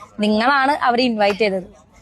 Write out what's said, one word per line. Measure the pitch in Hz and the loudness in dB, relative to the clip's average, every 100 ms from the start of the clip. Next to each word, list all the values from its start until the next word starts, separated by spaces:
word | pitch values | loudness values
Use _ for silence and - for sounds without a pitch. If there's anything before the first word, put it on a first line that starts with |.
| - - | -14 -4
നിങ്ങളാണ് | 208 214 247 285 269 | 0 2 2 2 0
അവരെ | 302 262 240 | 0 0 0
ഇൻവൈറ്റ് | 254 214 202 202 | 0 0 0 0
ചെയ്തത്. | 214 190 - - _ - | -2 -2 -8 -18 _ -20